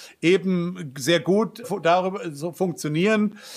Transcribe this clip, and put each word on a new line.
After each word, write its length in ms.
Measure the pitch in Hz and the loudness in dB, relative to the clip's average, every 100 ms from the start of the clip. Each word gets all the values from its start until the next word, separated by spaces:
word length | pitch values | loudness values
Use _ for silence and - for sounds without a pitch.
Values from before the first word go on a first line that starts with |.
| - - | -20 -2
eben 720 | 160 190 190 180 175 180 156 131 | 2 4 2 0 -2 -6 -10 -6
sehr 220 | 131 170 | 0 0
gut 420 | 165 196 220 - - | 2 2 2 -4 -8
fu-, 140 | 196 | -2
darüber 520 | 165 180 185 196 185 | 2 2 2 -4 -8
so 200 | 143 170 | -8 -8
funktionieren, 840 | - 190 156 151 151 196 220 208 - - | -2 -4 -2 -2 0 2 4 2 -2 -16